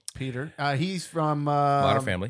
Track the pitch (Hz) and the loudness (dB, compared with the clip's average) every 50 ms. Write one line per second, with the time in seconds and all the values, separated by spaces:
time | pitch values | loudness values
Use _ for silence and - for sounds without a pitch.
0 | - - - - 135 131 120 123 135 160 - - 147 143 143 131 165 190 190 175 | -16 -14 -10 -8 -8 -6 -6 -6 -8 -10 -8 -4 -2 0 0 0 0 -2 -2 -4
1 | - - - 165 156 151 151 147 147 147 147 143 143 143 143 139 139 139 - 135 | -8 -6 -4 -2 0 0 0 0 0 0 2 2 4 4 4 4 4 4 2 2
2 | 131 120 92 90 95 117 | 2 0 -2 -2 -2 -4